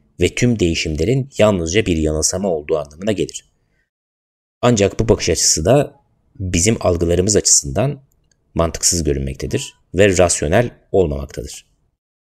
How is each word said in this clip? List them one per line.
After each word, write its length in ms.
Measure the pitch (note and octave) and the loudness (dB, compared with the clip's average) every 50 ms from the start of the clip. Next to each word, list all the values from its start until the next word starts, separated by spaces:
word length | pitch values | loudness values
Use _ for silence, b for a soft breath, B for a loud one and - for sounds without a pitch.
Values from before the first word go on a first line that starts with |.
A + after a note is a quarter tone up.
| _ _ _ - | _ _ _ -2
ve 80 | F2+ F2+ | -2 -2
tüm 300 | - - B2 B2 A#2 G#2 | 0 0 0 0 2 2
değişimlerin 680 | F2+ E2+ E2 - - E2 D#2 D2 D#2+ G2+ C3 C#3 B2+ - - | 0 0 0 -2 -4 -4 -4 -2 -2 0 0 -2 -2 -4 0
yalnızca 480 | - G#2+ G#2+ G2+ F2+ E2 E2 F2+ A2 G#2+ | 2 2 2 2 2 -2 -2 -2 0 0
bir 120 | - E2+ | 0 0
yanılsama 520 | D#2 D#2 D#2 D#2 D#2 D#2 - - F#2 G2+ G2 | 0 0 0 0 -2 -2 -2 -2 -2 -2 -2
olduğu 280 | E2+ D2+ D2 D2+ D#2+ | -4 -4 -4 -4 -4
anlamına 340 | D2+ C#2+ C#2+ D2+ E2 G2 A2 | -4 -4 -8 -12 -8 -4 -4
gelir. 380 | G2+ F2+ D2 - - - - _ _ _ _ _ _ _ _ _ _ _ _ _ _ _ _ _ _ _ _ _ _ - | -2 -2 -4 -6 -8 -14 -20 _ _ _ _ _ _ _ _ _ _ _ _ _ _ _ _ _ _ _ _ _ _ -2
Ancak 380 | - B2 A#2+ G2+ G2+ F#2 - - | 0 2 4 4 2 2 0 0
bu 100 | A2 G#2+ | 2 2
bakış 200 | G2 - - - | 2 2 2 -2
açısı 360 | E2 - - - - D#2+ D#2 | -2 0 0 0 0 0 2
da 320 | G2 C3 D3 C3+ - - _ _ _ _ _ _ _ _ - | 2 4 2 2 -2 -8 _ _ _ _ _ _ _ _ -10
bizim 380 | F#2+ F#2 F2+ E2+ E2+ G#2+ A2 - | -6 -2 -2 0 2 0 0 0
algılarımız 560 | - F#2 F2 E2 F2 E2+ F2 F2 F#2 G#2 G#2 | 0 0 0 0 0 0 2 2 2 2 2
açısından 680 | F#2 - - - - - C#2 C2+ G2 A#2+ C#3+ C#3+ - _ _ _ _ _ _ _ _ _ _ - | 2 2 2 2 0 0 -2 -2 -2 -2 -2 -4 -8 _ _ _ _ _ _ _ _ _ _ -4
mantıksız 500 | E2+ E2 E2 - - - - F2 E2+ D2+ | -2 -2 -2 -2 -2 -2 -2 -2 0 0
görünmektedir 680 | D2+ C#2 C2+ C2+ C2+ C2 - - C2+ - - - - - _ _ _ - | -2 -2 -2 -4 -6 -8 -8 -8 -6 -6 -6 -6 -8 -16 _ _ _ 2
ve 220 | F2 G#2 G2+ F2+ | 4 4 4 6
rasyonel 520 | F2 F2+ E2+ - - D#2 D2 F2+ A#2 B2 A#2 - _ _ - | 4 2 2 2 -2 -2 0 2 0 0 0 -4 _ _ -2
olmamaktadır. 760 | - G2 F2+ D2+ C#2 C#2 C#2 - - - - - - - - _ _ _ _ _ _ _ _ _ _ _ _ | 0 0 2 0 -2 -6 -10 -12 -12 -14 -14 -12 -14 -18 -20 _ _ _ _ _ _ _ _ _ _ _ _